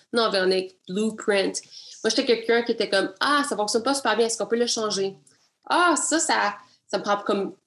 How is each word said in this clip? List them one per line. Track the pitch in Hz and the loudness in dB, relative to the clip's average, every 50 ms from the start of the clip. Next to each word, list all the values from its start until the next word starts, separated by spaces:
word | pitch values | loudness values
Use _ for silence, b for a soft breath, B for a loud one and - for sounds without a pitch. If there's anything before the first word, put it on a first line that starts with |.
| B B - | B B 0
Non, | 233 226 214 | 0 2 2
Véronique, | 190 190 185 185 185 185 185 185 - _ _ - | 2 2 2 2 2 2 0 -4 -10 _ _ -8
Blueprint. » | 185 202 214 220 214 220 - - 202 196 190 185 190 - B B B B B B B B B | -4 -2 -2 -2 -2 -4 -2 0 2 2 2 0 -2 -6 B B B B B B B B B
Moi, | 220 | -2
j'étais | 214 - 254 | 0 0 2
quelqu'un | 269 233 226 226 - 226 233 233 | 2 2 2 2 2 2 2 2
qui | 233 226 | 0 -2
était | - 208 190 | -2 -2 0
comme, « | - 196 185 190 - - | 0 0 0 0 -2 -2
Ah, | - 262 285 294 277 | 0 2 2 2 0
ça | 277 220 | 0 -2
fonctionne | 196 208 208 - 233 220 | -2 -2 0 0 0 0
pas | 262 277 | 0 -2
super | 277 - 240 214 | 0 0 0 2
bien, | 214 233 | 2 0
est-ce | 226 220 - | 0 0 -4
qu'on | 202 | -4
peut | - 233 233 | -2 0 0
le | 240 | 0
changer ? » « | 233 - 233 220 208 190 190 196 196 190 - _ b b b b b b b - - | 0 -2 -2 -2 -2 -2 -2 -2 -4 -6 -8 _ b b b b b b b -6 -2
Ah, | - 320 359 349 311 | 2 4 4 4 4
ça, | 277 - - 285 330 | 2 0 0 0 0
ça, | 320 - 233 220 202 208 - B B B B B B | 2 2 0 0 0 0 -2 B B B B B B
ça | B - | B -6
me | 196 - | -4 -2
prend | 214 202 202 | 0 -2 0
comme | - - 208 196 196 165 180 - _ | 0 0 0 0 -2 -4 -8 -12 _